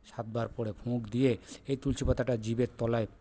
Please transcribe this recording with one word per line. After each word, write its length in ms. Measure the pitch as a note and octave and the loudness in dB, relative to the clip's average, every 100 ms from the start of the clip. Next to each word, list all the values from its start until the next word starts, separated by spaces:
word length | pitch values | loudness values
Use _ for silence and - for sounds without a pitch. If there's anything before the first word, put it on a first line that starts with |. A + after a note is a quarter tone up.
| - | -12
সাতবার 420 | - A2+ A2+ A2+ - | -10 -4 -2 -4 -2
পড়ে 160 | A2 | -4
ফুঁক 360 | F#2+ A#2+ A#2+ A2 | -4 -2 -2 0
দিয়ে 300 | A#2+ C3+ A2 - - - | 4 4 4 -4 -10 -4
এই 100 | C3+ | -2
তুলসী 280 | C3+ B2+ C3 | 0 0 2
পাতাটা 320 | B2+ B2 A#2+ | 2 2 0
জিভের 300 | A2 A#2 A#2+ - | 0 0 0 0
তলায় 300 | A#2 A#2 G#2+ - | 0 2 0 -6